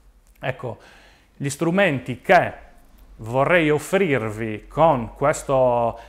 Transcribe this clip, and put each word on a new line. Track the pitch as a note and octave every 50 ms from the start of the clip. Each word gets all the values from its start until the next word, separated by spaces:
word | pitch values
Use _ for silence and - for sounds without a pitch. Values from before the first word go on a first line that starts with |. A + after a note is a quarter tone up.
| _ - _ _ _ _ _ _
Ecco, | - C#3 C3 - - A#2+ A2 - - - - - - - _ _ _ _ _
gli | _ C3+ C#3
strumenti | C#3 - E3+ E3 F3 G3 G3+ F3 C#3+ B2+ - - A#2+ -
che | - - F#3+ E3+ C3 G#2 - - - - - - - - - - - - -
vorrei | - A2 A2 A#2+ C3+ C#3 D3 F3 F3+ D#3 D3+
offrirvi | D3+ C#3+ D3 - - G3 G3+ E3 C#3 A#2+ A2 A2 G#2 G#2+ A#2 A2 G#2+ G#2 - -
con | - C#3 D#3+ E3 D3 B2 A2+ A2 -
questo | - C#3+ D3 D#3 - - - C3+ C3 B2+ B2+ A#2+ A#2+ A#2+ A2+ A2 - -